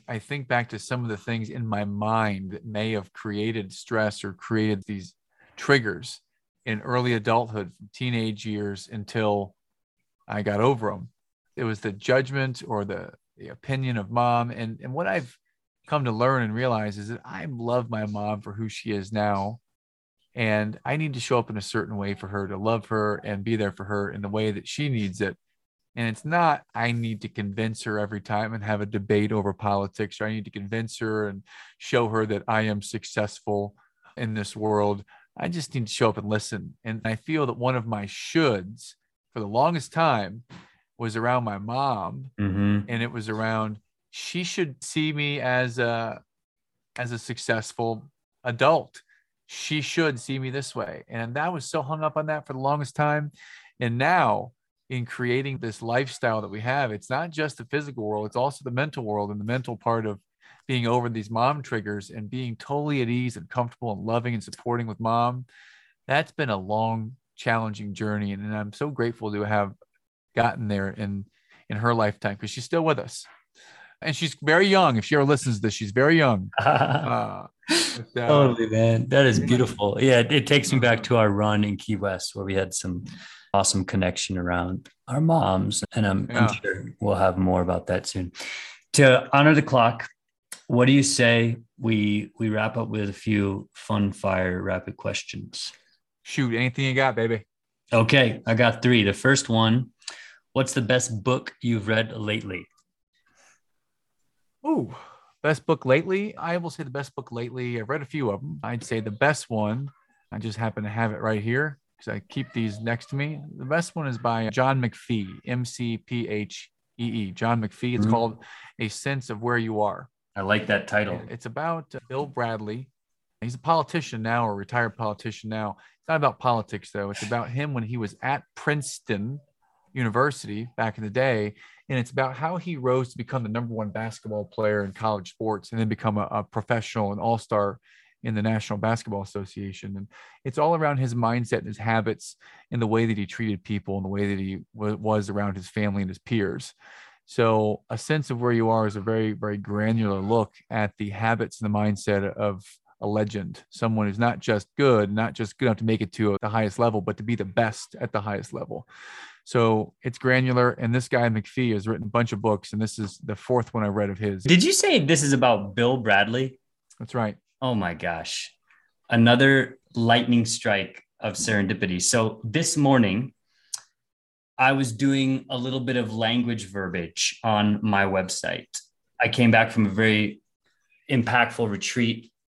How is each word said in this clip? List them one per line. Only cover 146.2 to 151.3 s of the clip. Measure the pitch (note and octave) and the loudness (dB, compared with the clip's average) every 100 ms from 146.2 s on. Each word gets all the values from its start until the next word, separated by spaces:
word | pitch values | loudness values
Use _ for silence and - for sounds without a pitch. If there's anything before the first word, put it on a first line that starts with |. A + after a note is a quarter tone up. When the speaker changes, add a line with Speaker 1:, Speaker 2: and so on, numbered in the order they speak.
| - A#2 F#2+ C3+ - - - - - _ - | -2 0 0 -2 -10 -18 -20 -20 -20 _ -6
Speaker 1:
So | - A2+ A2 G#2+ - - | 2 4 4 2 -2 -6
A | A2+ | -6
Sense | - D#3 C3+ | -2 -2 -2
of | A#2+ | -2
Where | A#2+ | 2
You | A#2 A2+ | 2 4
Are | A2+ G#2+ | 2 2
is | G2+ | -2
a | |
very, | G2+ A2 A2 | -2 0 0
very | G#2 G#2 G#2 | -2 -4 -6
granular | G2+ G#2 A2 A2+ G#2 G2 | -4 0 2 2 2 0
look | G2 A#2 G#2 _ - | 2 2 0 _ -6
at | A2+ G#2 - | -2 -2 -4
the | G#2 | -8
habits | G2+ A2+ | -2 0